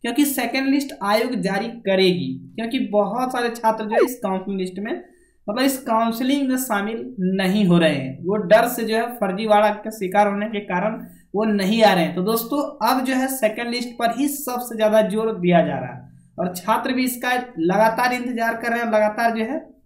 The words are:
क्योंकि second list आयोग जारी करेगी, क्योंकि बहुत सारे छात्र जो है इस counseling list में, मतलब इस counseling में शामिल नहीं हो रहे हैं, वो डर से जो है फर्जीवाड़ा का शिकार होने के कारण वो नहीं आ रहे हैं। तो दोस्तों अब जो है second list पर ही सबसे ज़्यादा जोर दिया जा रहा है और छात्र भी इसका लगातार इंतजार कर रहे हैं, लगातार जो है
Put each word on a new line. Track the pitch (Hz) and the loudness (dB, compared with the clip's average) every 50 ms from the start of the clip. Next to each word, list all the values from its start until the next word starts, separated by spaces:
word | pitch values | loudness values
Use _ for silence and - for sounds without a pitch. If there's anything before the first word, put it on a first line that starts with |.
क्योंकि | - 233 254 285 285 | -6 -2 0 2 2
second | 285 - 254 240 233 254 269 269 269 | 2 0 -4 -4 -2 -2 -2 0 2
list | 269 294 277 - - - 196 | 0 0 0 -4 -8 -6 0
आयोग | 202 214 226 240 254 254 | 2 2 2 2 0 -2
जारी | 202 170 190 196 202 226 233 - - - | -2 -2 -2 -2 -2 -4 -6 -10 -6 -2
करेगी, | 190 190 190 190 180 175 - 135 127 - - - - - | 2 4 4 4 4 4 2 -2 -4 -6 -8 -10 -14 -10
क्योंकि | 220 226 233 269 254 - 196 | -8 -6 -4 -2 -4 -2 0
बहुत | 202 208 202 190 214 247 254 254 | 2 2 2 2 0 -2 -4 -2
सारे | 262 240 240 233 | -2 -2 -2 -2
छात्र | 226 - - 220 220 220 214 | -4 0 0 0 0 0 -4
जो | 208 | 0
है | 220 - 381 | 2 2 2
इस | 247 - | 2 0
counseling | - - 190 190 190 190 202 196 190 | -6 -4 -4 -4 -4 -4 -4 -4 -4
list | 185 180 - 196 | -4 -4 -6 -8
में, | 208 240 330 - - - _ _ _ _ _ _ _ | -6 -6 -8 -8 -10 -18 _ _ _ _ _ _ _
मतलब | 208 208 247 262 | -6 -2 2 2
इस | 269 262 - - | 2 0 -2 -2
counseling | 247 226 226 226 233 226 - 262 254 285 285 277 254 | 0 2 2 2 0 -2 -2 0 0 0 0 0 0
में | 254 | -2
शामिल | 254 - - 214 202 202 220 226 233 - - - - 180 185 190 | -2 -2 -2 -2 -2 -2 -4 -4 -6 -8 -10 -6 -2 0 0 0
नहीं | 196 190 185 196 214 202 | 2 2 2 2 4 4
हो | 175 175 | 6 6
रहे | 170 165 156 143 | 6 6 4 2
हैं, | 135 131 131 131 - | 0 -4 -8 -10 -6
वो | - 175 208 214 190 | -4 -2 -2 -2 4
डर | 175 208 233 247 254 | 6 6 6 6 2
से | - 247 220 | -2 -4 -2
जो | 208 220 | -2 0
है | 220 240 233 - | -2 -2 -4 -4
फर्जीवाड़ा | - 208 190 185 202 226 214 208 208 214 208 | -4 -2 -2 -2 -2 2 4 4 6 6 4
का | 208 208 - 214 | 0 -2 -8 -10
शिकार | 214 - 190 180 185 202 208 | -8 -6 -6 0 2 2 2
होने | 202 196 202 208 | 2 2 -2 -4
के | 226 208 202 202 | -4 -6 -6 -6
कारण | - 185 180 196 220 226 - - - - - - _ - | -4 -4 -2 -2 -2 -4 -6 -12 -16 -18 -20 -18 _ -4
वो | 196 220 | -2 0
नहीं | 220 208 202 190 185 220 226 220 | 2 0 0 2 2 4 6 6
आ | 202 190 | 6 6
रहे | 175 160 | 4 2
हैं। | 151 165 | 0 0
तो | 180 180 | -2 0
दोस्तों | 208 226 226 226 - 277 294 285 - - - 214 | 0 0 0 0 -2 -2 -2 -2 -4 -4 0 2
अब | 247 254 262 262 | 2 2 2 0
जो | 262 262 | 0 0
है | 262 262 269 | 0 0 -2
second | 269 - 214 214 220 233 240 240 | -2 0 0 -2 0 -2 -6 -4
list | 233 247 240 - - | -4 -4 -6 -8 -4
पर | - 240 226 233 | -2 -2 -2 0
ही | 240 294 285 | 0 -2 -2
सबसे | - - - 254 247 226 - - 226 | -2 -4 -6 -6 -6 -6 -6 -8 -2
ज़्यादा | 214 220 214 214 220 202 | 0 2 4 4 4 4
जोर | 180 208 220 226 220 202 | 2 0 -2 -2 -2 -2
दिया | 180 175 175 175 170 | 0 2 4 4 4
जा | 151 143 139 131 | 4 2 -2 -6
रहा | 123 - - | -6 -8 -12
है | - - - - - _ _ _ | -14 -18 -20 -20 -20 _ _ _
और | - 175 180 - | -6 -6 -6 -6
छात्र | - - 214 226 247 - 254 254 | -6 -2 -2 -2 0 0 -2 -2
भी | 262 254 | 0 -2
इसका | 240 - - - 254 254 247 247 - - 165 | -2 -4 -4 -2 -2 -2 -2 -4 -6 -6 -2
लगातार | 160 175 190 208 220 220 - 233 - - - | 0 2 4 4 4 4 4 2 0 0 0
इंतजार | 233 247 254 226 226 226 226 226 | -2 -4 -6 -4 -2 -2 -2 -2
कर | 226 240 233 | -2 -4 -4
रहे | 233 233 | -2 -2
हैं, | 233 | -2
लगातार | 220 220 214 214 214 214 240 233 226 220 | 0 2 2 2 2 0 0 0 0 0
जो | 226 220 | 0 -4
है | 233 285 330 - - - _ _ | -4 -4 -8 -8 -12 -20 _ _